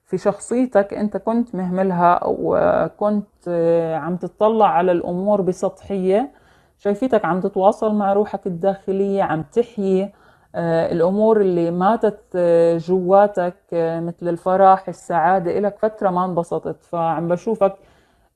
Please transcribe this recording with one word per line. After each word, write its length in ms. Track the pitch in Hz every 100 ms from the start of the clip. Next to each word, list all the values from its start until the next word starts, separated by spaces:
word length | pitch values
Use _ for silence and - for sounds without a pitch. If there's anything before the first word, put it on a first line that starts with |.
| _
في 120 | 185
شخصيتك 760 | 208 196 - 240 254 202 202
انت 240 | - 208 190
كنت 380 | 220 233 233 180
مهملها، 580 | 180 180 190 175 175
او، 420 | 175 - - 170 180
آه، 320 | 175 - 165
كنت، 400 | - 208 208 202 _ 175
آه، 480 | 175 165 170 160 160
عم 200 | 160 180
تطلع 500 | 180 - 214 220 196
على 240 | 160 180
الامور 500 | 175 - 175 202 202
بسطحية. 880 | 180 180 190 - - 196 185 202 277 - _ _ _ _
شايفيتك 480 | 202 202 262 220 165
عم 160 | 185
تتواصل 540 | 190 196 190 220 220 214
مع 180 | 196
روحك 340 | 202 208 196 202
الداخلية، 760 | 170 190 196 - 190 202 196
عم 180 | 170 156
تحيي، 720 | 156 - 240 - 190 185 202 - _ _ _ -
آه، 360 | 170 165 -
الامور 500 | 170 170 202 220 220
اللي 300 | 190 175 170
ماتت، 500 | 175 190 226 214 208 _ 180
آه، 420 | 175 170 170 170
جواتك، 800 | 165 185 175 196 202 196 175 - _
آه، 260 | 170 165 165
مثل 280 | 170 170 175
الفرح، 600 | 170 185 190 190 190 185
السعادة. 680 | 170 - 170 165 190 175 190
إلك 200 | 202 202
فترة 320 | 220 214 196
ما 160 | 175 185
انبسطت، 580 | 170 170 160 165 160
فعم 440 | _ 170 165 156 170
بشوفك 480 | 175 226 214 196 196 _ _ _ _ _